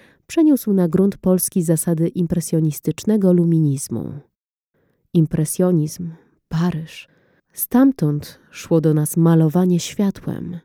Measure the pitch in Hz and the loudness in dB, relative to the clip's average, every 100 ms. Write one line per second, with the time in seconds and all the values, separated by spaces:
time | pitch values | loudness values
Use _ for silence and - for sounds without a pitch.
0 | _ _ - 330 311 262 214 196 175 185 | _ _ -6 2 2 2 2 0 2 2
1 | 196 - 185 185 - 190 165 160 - 160 | 2 0 0 0 0 -2 0 0 0 -2
2 | 165 - 170 170 - 165 156 - - - | -2 -2 -2 -2 -2 0 0 -2 -6 -6
3 | 214 214 185 180 170 160 151 135 - 113 | -2 0 4 4 4 2 2 -2 -6 -8
4 | 65 143 - _ _ _ _ _ _ _ | -10 -14 -18 _ _ _ _ _ _ _
5 | _ 175 156 156 151 - 180 170 156 - | _ 0 0 0 -4 -2 0 0 -2 -6
6 | 170 160 _ _ - 160 175 156 160 - | -12 -14 _ _ -8 -4 -2 -4 -10 -18
7 | - _ _ _ _ - - 247 277 - | -20 _ _ _ _ -12 -2 2 4 2
8 | 151 147 - - _ - - 165 156 151 | -2 -2 -8 -18 _ -14 -2 0 2 0
9 | 151 170 165 165 156 180 180 170 - - | 0 2 4 4 4 2 0 0 -2 -4
10 | 202 - - - 170 175 | -4 -4 -8 -10 -10 -14